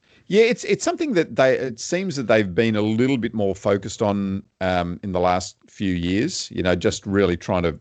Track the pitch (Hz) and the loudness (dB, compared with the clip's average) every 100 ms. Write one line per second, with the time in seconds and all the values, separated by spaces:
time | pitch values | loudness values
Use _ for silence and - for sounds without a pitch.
0 | _ _ - 190 233 226 - 202 330 349 | _ _ 0 4 4 2 -2 -2 -2 -2
1 | 311 180 156 117 131 127 131 113 - 175 | 0 0 0 2 4 2 -2 -8 -4 -4
2 | 190 139 110 110 98 87 117 107 107 110 | -2 -4 2 2 2 2 2 2 0 2
3 | 131 135 110 110 98 95 107 101 107 - | 2 0 -2 -2 -2 -2 0 0 -2 -2
4 | 107 101 98 98 - - 92 90 87 87 | 0 0 -2 -4 -8 -6 -2 0 -2 -6
5 | 101 90 90 92 - - _ - 98 90 | -4 0 2 0 -2 -14 _ -6 -2 -2
6 | 87 98 151 - - - 90 87 104 - | 0 0 -2 -4 -8 -4 0 0 0 -2
7 | 104 98 92 87 - 92 85 78 | 0 2 2 0 -2 -2 -2 -4